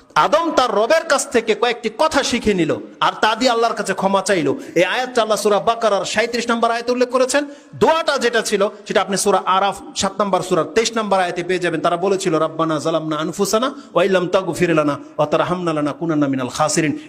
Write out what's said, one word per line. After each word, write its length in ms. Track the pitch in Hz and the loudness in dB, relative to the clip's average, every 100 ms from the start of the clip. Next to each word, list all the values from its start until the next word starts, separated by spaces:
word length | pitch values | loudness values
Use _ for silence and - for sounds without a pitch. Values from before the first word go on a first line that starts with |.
| - | -4
আদম 360 | 156 180 302 339 - | 2 4 2 2 0
তার 180 | 247 | 2
রবের 300 | 202 226 320 | 2 2 2
কাছ 260 | 330 269 - | 2 -2 0
থেকে 240 | 240 226 | 0 0
কয়েকটি 360 | 208 240 233 220 - | 0 0 -2 -4 0
কথা 240 | 311 277 | 0 2
শিখে 320 | - 240 214 | 0 0 0
নিল, 220 | 190 151 113 - - | 0 0 -2 -6 -2
আর 120 | 160 180 | -2 2
তা 160 | 214 220 | 0 2
দিয়ে 140 | 254 | 2
আল্লাহর 240 | 226 233 | 2 0
কাছে 200 | 233 196 | 0 -4
ক্ষমা 280 | 190 190 196 | -2 0 0
চাইল। 320 | 190 190 143 131 - | 0 0 0 -2 -2
এই 100 | 165 | 0
আয়াতটা 380 | 185 220 254 240 | 2 0 -2 0
আল্লাহ 160 | 220 208 | 0 0
সূরা 220 | 208 202 | 2 2
বাকারার 440 | 226 226 220 196 | 0 0 0 0
সাঁইত্রিশ 460 | 180 214 233 233 233 | 0 -2 -2 -2 -2
নম্বর 200 | 233 233 | 0 0
আয়াতে 220 | 233 233 | 0 -2
উল্লেখ 180 | 247 247 | 0 0
করেছেন। 340 | 247 254 277 285 - - 135 | 2 2 0 -2 -8 -16 0
দোয়াটা 400 | 247 320 320 277 | 2 4 2 0
যেটা 240 | 233 226 | 2 0
ছিল, 260 | - 202 208 - - | 0 0 0 -4 -2
সেটা 140 | 196 | 0
আপনি 160 | 190 190 | 0 0
সূরা 260 | 208 185 - | 2 2 2
আরাফ 340 | 190 196 185 - - | 2 0 -2 -8 -4
সাত 240 | 196 - | -2 -2
নম্বর 220 | 202 185 | 0 0
সূরার 220 | - 175 | 0 0
তেইশ 320 | 151 - 226 233 | 0 0 0 -2
নম্বর 220 | 214 190 | 0 0
আয়াতে 240 | 175 170 | 0 -2
পেয়ে 160 | 170 185 | -4 -2
যাবেন। 220 | 170 156 | -2 0
তারা 160 | 170 170 | 0 0
বলেছিল, 420 | 190 190 185 156 | 0 0 0 0
"রাব্বানা 420 | 156 156 160 156 | 0 -2 -2 -2
যালামনা 360 | 160 160 156 151 | -2 -2 -2 -4
আনফুসানা 580 | 156 165 196 220 262 - - | -4 -2 0 0 -2 -6 -4
ওয়া 100 | 175 | 0
ইল্লাম 240 | 190 185 175 | 2 2 2
তাগফির 460 | 196 180 151 175 | 0 0 0 2
লানা 180 | 160 147 | 2 2
ওয়া 340 | 139 - - 147 | -2 -6 -4 0
তারহামনা 460 | 160 151 180 170 | 0 0 -2 -2
লানাকুনান্না 540 | 151 147 135 165 156 143 | -2 -2 -2 -2 0 0
মিনাল 220 | 131 123 | 0 -4
খাসিরিন।" 500 | - 151 165 151 147 | -2 0 0 -2 -2